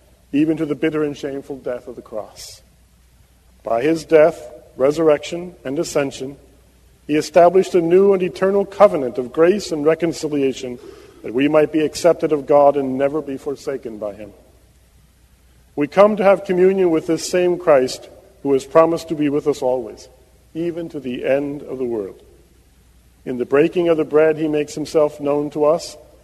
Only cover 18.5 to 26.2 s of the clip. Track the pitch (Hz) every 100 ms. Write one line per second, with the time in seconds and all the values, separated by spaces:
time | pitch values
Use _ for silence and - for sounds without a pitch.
18.5 | 135 - 165 160 165 - 156 147 147 147
19.5 | 135 127 127 107 101 - _ _ _ _
20.5 | 160 170 165 165 151 131 127 - 139 143
21.5 | 147 - 131 123 113 95 - _ _ _
22.5 | _ _ _ _ _ _ _ 131 127 120
23.5 | 139 165 180 170 156 143 147 160 151 156
24.5 | 151 147 156 143 156 147 147 147 147 147
25.5 | 151 151 165 - - - _